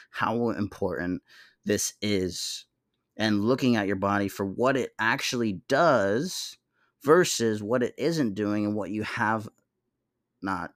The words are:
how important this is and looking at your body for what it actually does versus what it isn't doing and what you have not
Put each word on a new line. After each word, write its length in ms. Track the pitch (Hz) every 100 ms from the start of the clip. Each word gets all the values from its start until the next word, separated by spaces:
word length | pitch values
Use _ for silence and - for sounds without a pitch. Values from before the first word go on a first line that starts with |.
| -
how 400 | - - 113 117
important 720 | 87 101 - 95 87 90 90 _ - - _
this 300 | 101 104 - -
is 640 | 104 101 92 85 - - - _ _ _ _ -
and 280 | 107 104
looking 320 | 107 131 127 113
at 100 | 98
your 100 | 98
body 320 | 98 101 98
for 160 | -
what 320 | 98 92 123 135
it 140 | 110 -
actually 640 | 110 120 - 127 113 92 -
does 920 | 139 165 127 98 110 180 - - - _ _ _ _
versus 600 | 135 170 175 - 113 107
what 200 | 104 123
it 120 | 120 -
isn't 380 | 143 165 120
doing 320 | 98 104 104 104
and 80 |
what 160 | 104 92
you 120 | 107
have 460 | 107 - 110 110 110 _ _ _ _ _ _ _ _ _
not 300 | 95 92 85